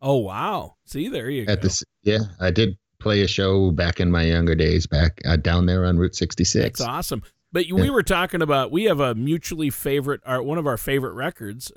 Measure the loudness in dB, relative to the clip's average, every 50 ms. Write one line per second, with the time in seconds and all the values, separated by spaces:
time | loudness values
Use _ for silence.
0 | -2 0 0 0 0 -2 -4 -6 -4 -4 -4 -6 -6 -10 -14 _ _ -12 -8 -6
1 | -6 -6 -6 -6 -6 -6 -6 -4 -2 -2 -2 0 0 -2 -2 -2 -6 -10 _ _
2 | _ 0 0 0 0 -4 -6 -2 -2 0 2 2 2 2 0 -4 _ _ _ _
3 | -2 0 2 4 2 2 2 0 2 2 4 4 4 4 2 2 2 0 0 0
4 | 2 2 4 4 4 4 4 4 4 2 2 4 4 4 2 2 0 0 2 2
5 | 2 2 2 -2 -2 0 0 2 2 2 2 2 2 2 2 2 2 2 2 2
6 | 2 0 0 -2 -4 -4 0 0 0 0 2 2 0 0 -2 -4 -6 -4 -4 -6
7 | -6 -6 -6 -8 -8 -12 _ _ _ _ -4 -4 -2 0 2 2 2 4 2 2
8 | 0 2 0 0 0 -2 -2 -2 0 2 2 0 0 0 0 0 2 2 2 2
9 | 2 0 0 -2 -2 -2 -2 -2 -4 -6 -6 -4 -4 -4 -4 -4 -4 -2 -2 -2
10 | -2 -2 -6 -6 -6 -4 -4 -4 -2 -4 -4 -2 -2 -2 -2 -2 -2 -2 -2 -2
11 | -2 -4 -6 -6 -8 -8 -8 -8 -10 -12 -10 -12 -14 -16 -14